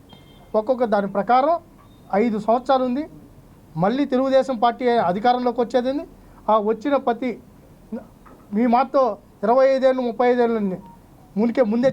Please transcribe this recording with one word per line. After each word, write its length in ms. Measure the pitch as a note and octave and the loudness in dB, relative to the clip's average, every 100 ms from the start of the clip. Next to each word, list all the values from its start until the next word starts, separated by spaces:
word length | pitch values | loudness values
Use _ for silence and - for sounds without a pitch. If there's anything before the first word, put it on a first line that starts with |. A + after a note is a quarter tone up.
| - - - - - G#3+ | -20 -20 -20 -20 -6 -2
ఒక్కొక్క 240 | G#3+ B3 B3 | 0 -2 0
దాని 160 | G3+ G3 G3+ | 0 -2 -2
ప్రకారం 400 | G3 B3+ C#4+ E4 - - - - - G3 | 0 2 2 -2 -6 -20 -20 -20 -4 0
ఐదు 140 | A#3+ A3 G#3+ | 0 0 0
సంవత్సరాలు 380 | A#3 B3 C4 B3+ | 0 2 0 0
ఉంది. 140 | B3 D#4 - - - - - - D#3 | -4 -8 -14 -20 -20 -20 -20 -14 -4
మళ్ళీ 200 | F#3+ A3+ C#4+ | -2 0 0
తెలుగుదేశం 440 | B3+ C4+ C4 C4 A#3+ | 0 2 2 0 0
పార్టీ 220 | A#3+ A#3 B3 A#3 F3 | 0 0 0 0 0
అధికారంలోకి 480 | F#3 A#3+ B3 B3 A#3+ | 0 0 0 0 -2
వచ్చేది 280 | A#3 B3+ B3 C#4+ - - - - - | -2 -2 -2 -4 -8 -16 -20 -8 0
ఆ 40 | G#3+ G#3 | 0 0
వచ్చిన 240 | A3+ D4 C4+ C4+ | -4 -2 -2 -2
ప్రతి 240 | A#3 B3+ G#3 - - - - - A#3 - - - - - G#3 | -4 -6 -8 -14 -20 -20 -20 -16 -16 -16 -20 -20 -20 -8 -2
మీ 80 | B3 | 2
మాతో 300 | A#3 C4+ C#4+ B3 G3+ - _ | 2 2 2 0 -2 -12 _
ఇరవై 200 | G3+ B3+ C4+ C4+ | 0 4 4 4
ఐదేళ్ళు, 260 | C4 B3+ A#3+ | 2 0 -2
ముప్పై 160 | A3+ B3 | 0 2
ఐదేళ్ళు 280 | B3 A#3 A3+ G3+ F3 - - - - - F#3+ | 2 0 0 -4 -6 -12 -20 -20 -20 -10 -2
మునికే 260 | A#3 A3+ A3+ | 0 0 0
ముందే 180 | A#3 C4 | 0 0